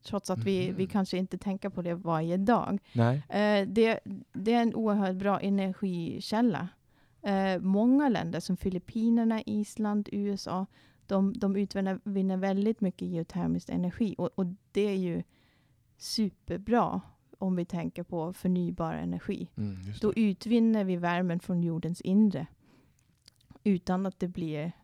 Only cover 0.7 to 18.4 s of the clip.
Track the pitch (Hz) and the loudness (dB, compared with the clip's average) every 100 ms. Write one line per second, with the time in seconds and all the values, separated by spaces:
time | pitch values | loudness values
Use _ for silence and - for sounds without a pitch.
0.7 | 185 185 214 190 180 185 185 - 190 202 | -2 0 0 0 -2 -4 -4 -6 -6 -6
1.7 | 190 175 170 180 165 165 180 196 226 - | -6 -4 -4 -2 0 0 0 4 2 2
2.7 | 196 _ 120 117 135 - 196 208 208 190 | -4 _ 2 4 2 -2 0 4 4 2
3.7 | 196 226 226 - 196 - - 196 240 233 | 4 4 4 -4 -12 -10 -6 2 4 4
4.7 | - 220 208 196 185 196 190 196 196 190 | 2 2 2 2 0 0 0 2 2 0
5.7 | 190 196 175 165 - - 214 240 185 180 | -2 -2 -2 -4 -6 -2 2 2 2 -4
6.7 | - _ _ _ _ - 196 190 185 185 | -10 _ _ _ _ -2 0 2 0 2
7.7 | 196 233 269 294 208 165 160 - 180 196 | 4 6 6 6 2 0 -4 -2 -2 -2
8.7 | 180 - 226 226 233 226 220 214 208 208 | -4 -6 -2 2 4 4 0 -2 -4 -4
9.7 | - 214 208 208 202 202 202 - 180 190 | -4 -2 0 -2 -4 -2 -4 -4 -4 -6
10.7 | _ _ _ _ 196 196 - 196 196 202 | _ _ _ _ 2 2 2 0 0 -2
11.7 | 202 190 190 - 196 190 185 190 190 208 | -2 -2 -4 -4 -2 0 0 0 2 0
12.7 | 226 196 - 180 175 170 180 170 170 - | 2 -2 -2 -6 -4 -4 -4 -2 -2 -2
13.7 | 170 180 - 220 - 180 - 185 185 _ | -2 -2 -2 -4 -2 -4 -2 -4 -4 _
14.7 | - 208 190 180 170 175 _ _ _ _ | -2 0 0 -2 -4 -8 _ _ _ _
15.7 | _ _ _ - - 208 - - 175 202 | _ _ _ -10 -2 -4 -4 -10 -8 0
16.7 | 233 175 175 - _ _ - 190 185 175 | 2 2 -2 -8 _ _ -6 -2 -2 -2
17.7 | 175 165 - 175 175 160 185 | -4 -6 -8 -8 -6 -6 -4